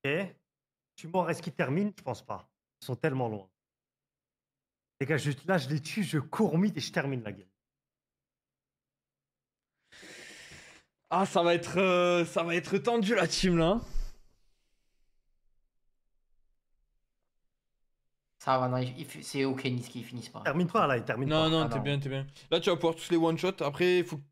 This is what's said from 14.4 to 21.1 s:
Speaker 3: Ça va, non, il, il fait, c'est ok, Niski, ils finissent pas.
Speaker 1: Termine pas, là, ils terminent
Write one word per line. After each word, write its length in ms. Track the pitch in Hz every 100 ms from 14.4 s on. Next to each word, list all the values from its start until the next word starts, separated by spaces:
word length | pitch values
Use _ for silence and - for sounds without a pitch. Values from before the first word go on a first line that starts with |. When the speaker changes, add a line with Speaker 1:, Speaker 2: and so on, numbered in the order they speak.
| _ _ _ _ _ _ _ _ _ _ _ _ _ _ _ _ _ _ _ _ _ _ _ _ _ _ _ _ _ _ _ _ _ _ _ _ _ _ _ _
Speaker 3:
Ça 200 | - 131
va, 100 | 127
non, 80 | 127
il, 220 | 127 127
il 80 | 156
fait, 160 | 156
c'est 220 | - 143
ok, 200 | 135 131
Niski, 360 | 131 123 120 123
ils 40 |
finissent 240 | 113 123 120
pas. 140 | -
Speaker 1:
Termine 260 | 160 147 175
pas, 180 | 226 156
là, 100 | 123
ils 60 |
terminent 300 | 123